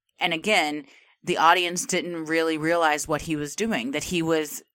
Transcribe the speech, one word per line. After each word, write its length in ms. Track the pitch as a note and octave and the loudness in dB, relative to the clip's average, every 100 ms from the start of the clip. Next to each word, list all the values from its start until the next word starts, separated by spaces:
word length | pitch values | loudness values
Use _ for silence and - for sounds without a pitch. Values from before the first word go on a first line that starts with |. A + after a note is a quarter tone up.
| _ - | _ -4
And 120 | F3+ | -2
again, 520 | E3 F3+ G3+ D3+ D3 C#3 - _ _ | -2 2 2 2 -2 -10 -20 _ _
the 140 | D#3+ F3 | -4 4
audience 480 | D#3 F3+ F3 F3 C#3 | 6 6 2 -2 -2
didn't 400 | F3+ E3 E3+ D#3 | -2 -2 -6 -2
really 300 | E3 D#3+ D#3 | 0 2 0
realize 520 | D#3 E3+ D#3+ D3+ D#3 | 0 2 2 2 0
what 140 | D3 | -4
he 120 | E3 | -2
was 220 | D3+ D3 - | -6 -6 -4
doing, 340 | A3+ E3+ A#2 | -4 -2 -4
that 140 | D3 | -6
he 180 | - F3+ | -4 -2
was 400 | E3 D#3+ D3+ - - | 0 0 -2 -8 -16